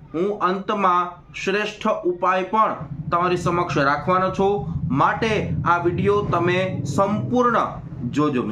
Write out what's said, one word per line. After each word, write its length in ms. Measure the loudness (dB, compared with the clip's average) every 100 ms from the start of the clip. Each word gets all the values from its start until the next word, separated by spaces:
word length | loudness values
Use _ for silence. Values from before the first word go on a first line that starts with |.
| -8
હું 180 | -4 -2 0
અંતમાં 680 | -2 -2 -2 0 2 2 0 -6 -16
શ્રેષ્ઠ 540 | -8 -2 -2 -2 -4 -2 -2
ઉપાય 460 | -2 -2 0 0 0
પણ 240 | 2 2 0 -8 -10 -2
તમારી 340 | 0 2 0 0
સમક્ષ 420 | 0 0 2 2
રાખવાનો 420 | 2 2 2 2 2
છું, 180 | 0 0 -2 -4 -2
માટે 400 | 2 2 2 0 0 -2 -2
આ 160 | 0 2
વીડિયો 380 | 2 0 2 2 2
તમે 300 | 2 2 2 0 -2
સંપૂર્ણ 720 | -4 0 0 0 0 2 2 2 0 -4 -12 -8 -4
જોજો 360 | 0 0 0 -2